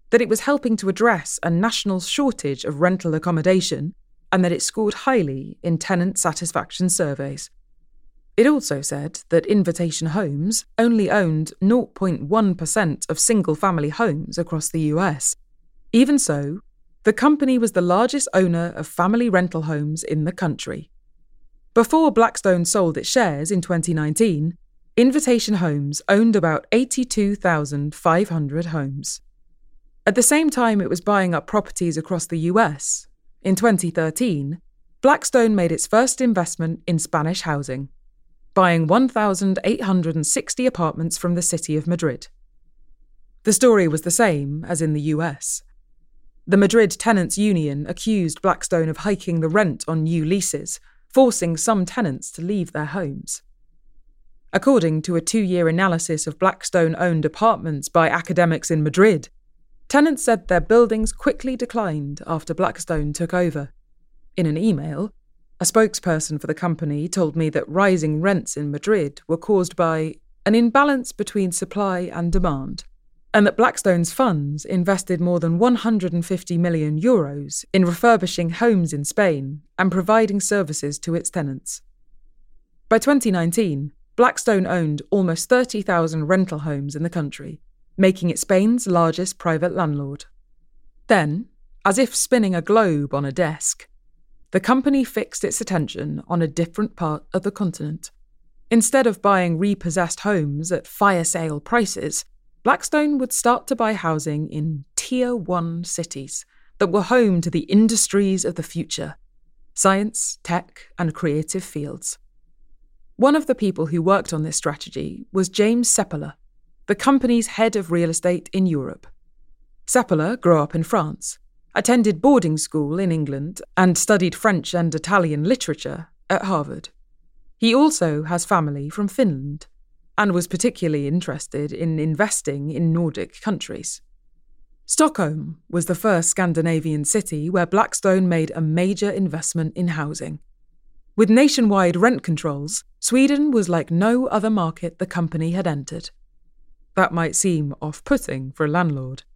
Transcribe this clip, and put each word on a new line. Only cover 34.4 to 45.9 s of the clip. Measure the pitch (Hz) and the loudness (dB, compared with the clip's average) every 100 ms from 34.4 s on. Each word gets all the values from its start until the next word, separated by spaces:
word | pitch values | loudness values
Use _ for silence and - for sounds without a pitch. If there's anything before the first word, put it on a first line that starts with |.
| 139 165 _ _ _ _ | -4 -8 _ _ _ _
Blackstone | 262 311 - 262 226 208 | 2 2 2 2 4 4
made | 170 | 2
its | 160 - | 0 0
first | 220 254 - | 2 2 2
investment | 254 190 170 - 165 165 - | 2 2 -2 -4 -6 -6 -2
in | 165 | -2
Spanish | - 160 156 185 | 0 -2 -2 -2
housing, | - 143 139 131 139 - _ _ _ _ - | -4 -4 -4 -8 -10 -16 _ _ _ _ -4
buying | - 185 165 160 | 2 4 4 4
one | 208 262 | 4 2
thousand | 226 214 190 196 190 | 2 0 0 0 0
eight | - 233 | 0 0
hundred | 208 185 165 160 | 2 0 2 -2
and | 147 | -2
sixty | - - - 254 | -2 -4 -2 -2
apartments | - 160 - 160 - | 0 -2 -2 -6 -4
from | 180 | -2
the | 175 | -2
city | 170 160 - 156 | -2 -4 -2 -4
of | 156 | -2
Madrid. | 170 160 120 - - _ _ _ _ - - _ - - - - | -2 -2 -4 -12 -20 _ _ _ _ -20 -20 _ -20 -20 -6 0
The | |
story | 208 254 214 170 | 4 6 6 4
was | 156 | 0
the | 175 | -2
same | 165 220 151 139 147 | 2 2 0 -4 -6
as | 165 165 | -6 -4
in | 160 | -2
the | 151 147 151 | -2 -2 -2
U | |
S. | 165 139 - - - _ _ | -4 -6 -8 -10 -12 _ _